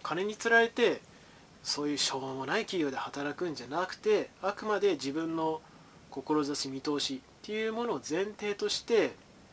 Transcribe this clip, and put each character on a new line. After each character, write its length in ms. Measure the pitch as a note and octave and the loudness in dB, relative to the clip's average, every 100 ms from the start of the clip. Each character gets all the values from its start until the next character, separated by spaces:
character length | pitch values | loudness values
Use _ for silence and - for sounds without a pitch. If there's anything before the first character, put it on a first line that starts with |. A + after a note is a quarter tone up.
金 220 | - D#3+ | -4 -2
に 120 | G3+ G#3+ | -2 -2
つ 140 | A#3 | 4
ら 100 | A#3 | 6
れ 100 | A#3 | 6
て、 320 | - A3+ C3 - - - - - - | 4 4 4 -4 -20 -20 -20 -20 -12
そ 200 | - - | -6 -2
う 60 | D3 | 0
い 60 | C#3+ | 0
う 20 | |
し 140 | - | 0
ょ 40 | C3+ | -2
う 40 | |
も 240 | C3 C3 C3+ | -4 -4 -2
な 120 | F#3+ | -2
い 40 | |
企 200 | A3 F#3+ | 0 0
業 80 | D3 | 0
で 80 | B2+ | -2
働 380 | - C#3+ C#3+ C#3+ | -6 -4 -6 -4
く 120 | F3+ | -4
ん 60 | C3 | -6
じ 80 | |
ゃ 40 | A#2+ | -6
な 180 | D3+ F#3 | -2 -2
く 100 | - | -2
て、 340 | G#3+ G#3 C3+ - | 2 2 2 -4
あ 120 | F#3 | -4
く 120 | G3+ G#3+ | -4 -2
ま 140 | G#3 | 2
で 140 | G3+ | 4
自 180 | D3+ C3 | 2 0
分 240 | D3 E3 E3 | -2 -2 0
の 260 | D#3+ D#3 - - - - - | 0 -2 -6 -20 -20 -20 -14
志、 600 | - - D3+ C#3+ C#3+ C#3 | -8 0 2 2 -2 -4
見 120 | C3+ | -4
通 180 | D3 C#3+ | -2 0
し 220 | - C3 - - | -2 -4 -10 -16
っ 20 | |
て 100 | - | -8
い 160 | G#3+ A3 | -4 -2
う 60 | |
も 120 | A3 A#3+ | -2 -2
の 80 | |
を 20 | D#3+ | -4
前 300 | - D#3+ G3+ | -2 -2 -2
提 300 | G#3 G#3 G3+ | -4 -4 -2
と 140 | G#3 | -2
し 120 | - | -2
て、 320 | - A#3 D#3+ - - - - | 2 4 4 0 -16 -20 -20